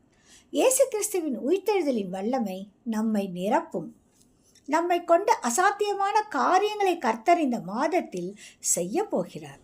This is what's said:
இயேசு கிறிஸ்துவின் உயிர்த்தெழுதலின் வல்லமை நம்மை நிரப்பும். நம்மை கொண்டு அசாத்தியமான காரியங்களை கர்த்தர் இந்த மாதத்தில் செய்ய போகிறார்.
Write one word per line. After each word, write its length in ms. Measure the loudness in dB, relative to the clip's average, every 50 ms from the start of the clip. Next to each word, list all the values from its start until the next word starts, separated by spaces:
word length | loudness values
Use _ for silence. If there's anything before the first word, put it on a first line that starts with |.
| _ _ _ _ _ _ -20 -20 _ _
இயேசு 380 | 0 2 2 4 4 4 2 2
கிறிஸ்துவின் 500 | 0 -4 -4 -4 -4 -4 -2 -2 -4 -2
உயிர்த்தெழுதலின் 720 | 0 0 0 0 2 0 0 0 2 0 0 -2 -2 -4
வல்லமை 580 | -6 -4 -2 -2 0 0 -2 -2 -6 -8 -12 -14 _ _ -8
நம்மை 460 | -4 -2 -2 0 0 0 0 -2 -2 -4
நிரப்பும். 540 | -4 -2 0 0 0 0 -2 -8 -8 -8 -8 -14 _ _ _ _ _ _ _ _ _ _ _ _ _ _
நம்மை 380 | -2 0 0 0 2 0 0 2
கொண்டு 300 | 4 4 4 4 4 2 2
அசாத்தியமான 800 | 0 -2 0 2 2 2 2 2 0 -2 0 0 0 0 2 0 0 0
காரியங்களை 680 | -2 0 2 4 4 4 2 2 0 0 0 0 0 0
கர்த்தர் 440 | 0 -2 -2 0 4 4 4 4
இந்த 180 | 4 0 0 -2
மாதத்தில் 720 | -4 -6 -4 -2 -2 0 0 0 -2 -2 -6 -8 -8 -8 -10 -12 -18 -20 -16 _
செய்ய 440 | -4 -2 0 0 -2 -2 -2 -2 -2
போகிறார். 560 | -2 -2 -4 -4 -4 -8 -16 -16 -16 -18 -20